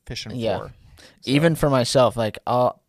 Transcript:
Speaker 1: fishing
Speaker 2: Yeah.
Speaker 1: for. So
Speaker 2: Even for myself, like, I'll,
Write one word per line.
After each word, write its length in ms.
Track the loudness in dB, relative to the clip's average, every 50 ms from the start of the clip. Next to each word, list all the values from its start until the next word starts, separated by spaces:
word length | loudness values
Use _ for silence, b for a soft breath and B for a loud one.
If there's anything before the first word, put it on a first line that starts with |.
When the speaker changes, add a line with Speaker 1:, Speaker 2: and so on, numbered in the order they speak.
| _
Speaker 1:
fishing 280 | -14 -12 -12 -12 -10 -8
Speaker 2:
Yeah. 240 | -6 -4 -4 -4 -4
Speaker 1:
for. 140 | -6 -12 -16 -20 B B B B B B B B
So 100 | _ 0
Speaker 2:
Even 240 | 0 2 4 2 2
for 140 | 2 0 2
myself, 460 | 2 2 0 2 4 4 4 4 2
like, 220 | 0 -4 -4 -4 -8 -6 -2
I'll, 340 | 0 0 0 0 -2 -4 _